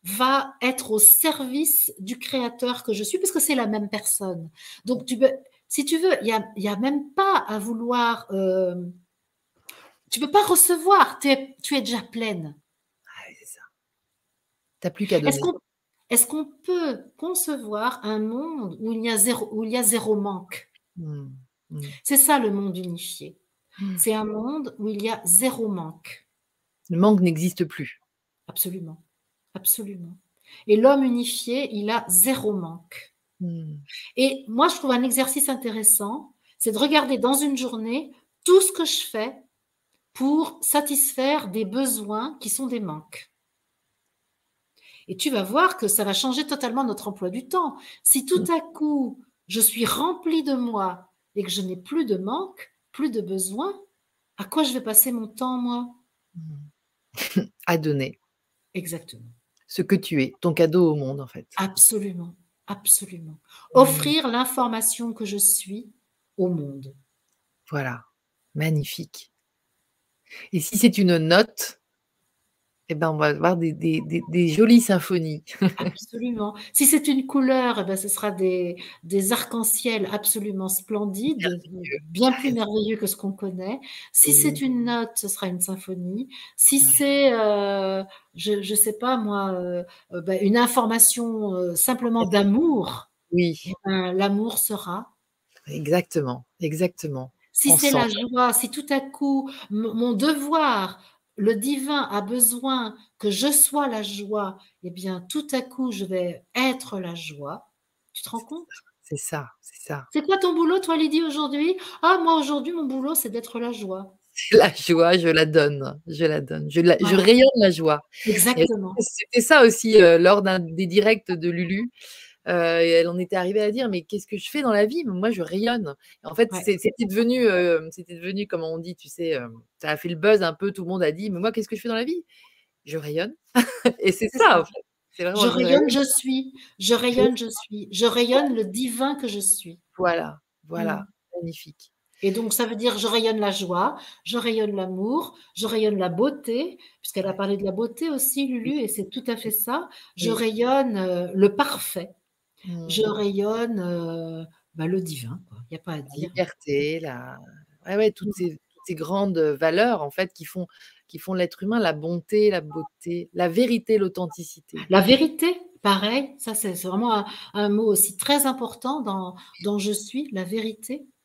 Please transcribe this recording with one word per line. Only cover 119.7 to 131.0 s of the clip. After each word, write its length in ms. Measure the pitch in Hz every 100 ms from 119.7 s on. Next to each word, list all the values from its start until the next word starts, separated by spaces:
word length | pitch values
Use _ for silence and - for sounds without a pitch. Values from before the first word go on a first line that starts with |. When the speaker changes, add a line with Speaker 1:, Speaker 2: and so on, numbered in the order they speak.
| 226 220 214
Speaker 2:
euh, 180 | 175 170
lors 240 | 180 202
d'un 160 | 196 185
des 260 | 170 165 185
directs 440 | 190 208 220 -
de 160 | 175 170
Lulu. 400 | 170 175 196 240 _ - - - _ 180
Heu, 320 | 180 165 170
et 80 | 170
elle 180 | 165 170
en 100 | 175
était 180 | 180 190
arrivée 260 | 180 208
à 80 | 208
dire : « 180 | 220 247
Mais 120 | 185
qu'est-ce 220 | 156 208 -
que 100 | 208
je 120 | -
fais 120 | 294
dans 100 | 262
la 140 | 208 214
vie ? 180 | 311
Mais 80 | 277
moi, 180 | 180 214
je 120 | 196
rayonne. » 520 | 156 185 226 240 170 139 - -
Et 20 | 156
en 60 |
fait, 160 | 156 -
Speaker 1:
Ouais. 140 | 185
Speaker 2:
c'est, 140 | 185 185
c'était 280 | 220 - 208
devenu, 400 | 196 233 254 233
heu, 400 | 180 175 165 160
c'était 220 | 170 175 170
devenu, 300 | 180 196 202
comme 160 | 170
on 140 | 160 165
dit, 180 | 165 175
tu 120 | 143
sais, 280 | - 170 143
heu, 100 | 120 113 _ _
ça 100 | 156
a 60 | 151
fait 120 | 175
le 80 | 165
buzz 260 | 196 214
un 120 | 170
peu, 180 | 156 202
tout 100 | 196
le 40 | 175
monde 120 | 185